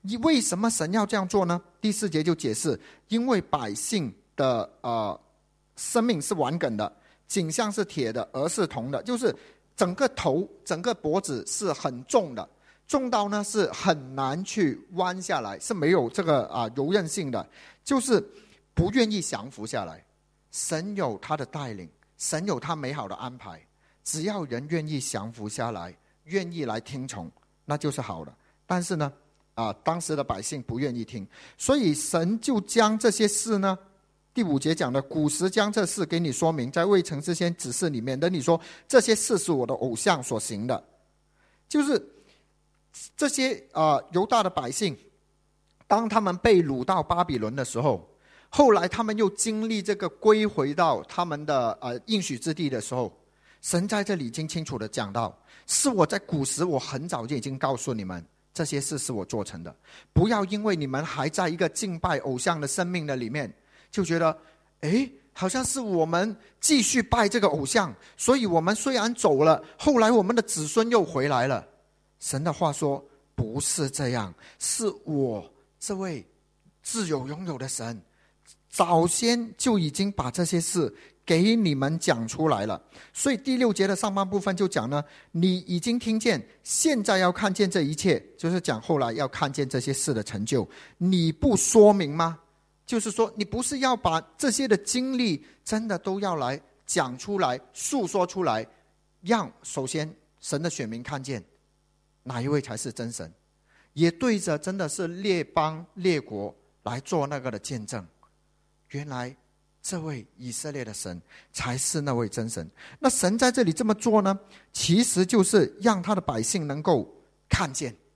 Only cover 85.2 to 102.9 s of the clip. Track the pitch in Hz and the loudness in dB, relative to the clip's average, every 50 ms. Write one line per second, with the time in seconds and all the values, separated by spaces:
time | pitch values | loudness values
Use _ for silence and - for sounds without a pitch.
85.2 | - _ _ 170 170 190 185 185 - - 180 175 165 240 233 247 - 226 220 220 | -20 _ _ 2 2 2 2 0 -2 -4 -4 -2 0 -2 -2 -2 0 0 -2 0
86.2 | 220 233 202 135 - - - _ _ - - - - 320 294 233 202 214 202 190 | 2 2 0 0 -2 -8 -20 _ _ -4 -2 2 2 2 2 2 2 2 4 4
87.2 | 185 180 180 - 214 202 185 - 208 185 175 196 151 139 156 147 - 190 151 - | 4 4 2 2 0 -2 2 2 2 2 2 0 0 0 -2 0 2 2 2 2
88.2 | - - - - - 165 175 180 165 - 131 107 - - 170 143 135 - 113 117 | 0 -8 -16 -4 -2 0 0 0 0 -2 -4 -4 0 0 0 2 2 0 0 -2
89.2 | 143 127 - - 151 139 139 - 143 135 - 131 120 139 135 135 - - 135 113 | -4 -4 -2 -2 -2 -2 0 -2 -4 -2 -2 -2 -2 -2 -2 -2 -2 -2 -2 -2
90.2 | 101 - - 101 104 117 143 127 98 - - - - - - _ 175 180 190 180 | -2 -4 -6 -6 -4 0 0 0 0 -2 -8 -20 -20 -20 -8 _ 0 2 4 4
91.2 | 165 160 156 - - 277 214 185 - - - 226 208 208 208 196 175 139 147 160 | 4 2 0 2 2 4 4 4 2 6 8 10 10 10 10 6 2 -2 0 0
92.2 | 165 165 165 - _ _ _ _ _ _ _ _ _ - - 226 208 220 196 - | 0 0 0 -6 _ _ _ _ _ _ _ _ _ -4 -2 -2 -2 -2 0 0
93.2 | 226 214 220 214 208 - - 226 254 - 294 262 269 262 254 214 - 180 160 160 | 0 0 0 -6 -6 -4 -4 -4 -2 -2 -2 0 2 2 0 2 0 0 0 0
94.2 | - - _ _ - 277 208 - 269 247 214 190 - - - 247 254 262 269 247 | -2 -4 _ _ 0 0 2 2 4 4 2 2 2 -2 -2 -2 -2 0 0 0
95.2 | 247 220 160 139 - - - _ _ - 220 214 226 226 196 165 - 196 190 202 | 2 2 0 -2 -4 -14 -20 _ _ -4 -2 -2 -2 -2 -4 -4 -2 -4 -4 -2
96.2 | 202 196 175 156 127 123 135 143 - _ _ _ _ - - 180 147 127 123 127 | -2 -2 -2 0 -2 -2 -2 -4 -8 _ _ _ _ -2 0 0 0 0 -2 -10
97.2 | - - 202 196 180 135 127 131 - _ _ - - - - 277 208 170 - 202 | -8 -4 -2 0 2 0 0 -2 -6 _ _ -8 -6 -2 -2 0 -2 0 2 0
98.2 | 180 175 - 190 185 147 110 110 110 - _ _ _ _ _ _ _ _ _ _ | 0 0 0 -2 0 0 0 -2 -4 -8 _ _ _ _ _ _ _ _ _ _
99.2 | - 175 233 226 180 127 - _ - - - 143 131 131 - 160 151 156 - _ | -2 0 0 0 0 -4 -10 _ -16 -10 -6 -6 -6 -4 -4 -4 -4 -6 -8 _
100.2 | _ _ _ _ - - - 143 160 175 - - 135 107 113 117 123 - 147 139 | _ _ _ _ -8 -4 -4 -2 -2 -4 -6 -6 -8 -8 -8 -10 -10 -8 -8 -8
101.2 | 131 127 139 110 87 _ _ _ _ _ _ _ _ _ _ _ _ _ _ _ | -6 -6 -8 -8 -8 _ _ _ _ _ _ _ _ _ _ _ _ _ _ _
102.2 | _ 127 127 120 120 139 147 147 131 - 117 104 - 131 | _ -8 -6 -4 -2 0 0 0 -2 -2 -8 -8 -8 -8